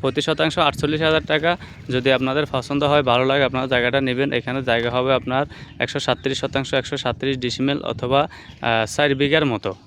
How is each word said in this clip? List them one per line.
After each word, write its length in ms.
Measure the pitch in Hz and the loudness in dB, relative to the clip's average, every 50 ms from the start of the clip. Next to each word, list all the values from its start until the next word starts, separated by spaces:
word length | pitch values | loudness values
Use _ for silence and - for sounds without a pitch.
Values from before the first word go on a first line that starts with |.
প্রতি 200 | - 135 127 147 | -2 -2 -2 -2
শতাংশ 380 | 147 - 156 147 160 160 - - | -2 -2 0 0 0 0 2 2
আটচল্লিশ 440 | 165 147 - - - 147 151 151 160 | 2 2 2 0 -2 -2 0 0 2
হাজার 180 | 156 160 156 156 | 2 2 2 2
টাকা। 300 | - 156 151 151 165 175 175 - - - - - - | 2 0 0 2 0 0 -2 -4 -18 -18 -20 -10 -4
যদি 240 | 127 127 123 135 131 | -4 0 2 2 2
আপনাদের 340 | 127 131 131 131 147 147 139 - | 2 2 0 0 0 -2 0 -2
পছন্দ 320 | 131 117 - 143 143 143 | -4 -4 -2 -2 0 2
হয়, 180 | 156 143 147 143 | 4 4 4 4
ভালো 220 | 127 120 123 127 | 4 4 4 4
লাগে, 200 | 131 135 143 139 | 2 2 2 2
আপনারা 220 | 127 131 131 131 | 2 0 -2 -2
জায়গাটা 340 | 131 131 123 120 123 123 139 | 2 2 2 2 2 2 2
নেবেন। 320 | 135 131 123 123 139 139 135 | 0 0 0 0 0 0 0
এখানে 300 | 123 113 127 123 135 135 | -4 -4 -4 -6 -4 0
জায়গা 280 | 127 117 117 117 120 | 0 0 2 0 0
হবে 240 | 120 127 127 131 135 | 0 0 2 2 2
আপনার 320 | 127 104 127 127 131 147 - - - - - - - | 0 0 0 -2 -2 -2 -2 -6 -18 -18 -18 -6 -4
একশো 200 | 123 127 - 143 | -4 -4 -2 -4
সাতত্রিশ 420 | - - 127 - - 135 131 - | 0 0 -2 0 0 -4 -4 -2
শতাংশ, 340 | - 135 - 135 131 - - | -4 -4 -2 -4 -4 0 -2
একশো 220 | 135 123 - - | -2 -2 -2 -8
সাতত্রিশ 420 | 135 - 127 117 - - 135 135 131 | -4 -2 -4 -4 -2 -2 -4 -2 -2
ডিসিমেল 400 | 123 123 113 - 131 139 143 143 - | -4 -6 -2 -2 -2 -2 -2 -2 -4
অথবা, 380 | - 117 - - 123 131 139 | -6 -6 -4 -2 2 2 2
আহ, 680 | 147 - - - - - - - - 123 117 113 110 107 - | 2 0 -4 -16 -20 -20 -18 -4 -2 0 2 2 0 -2 0
চার 180 | - 147 147 139 | 0 2 2 2
বিঘার 320 | 131 143 143 143 160 151 | 2 2 2 4 2 2
মতো। 280 | 143 120 98 - 104 92 - - | 2 0 -2 -2 -6 -6 -6 -14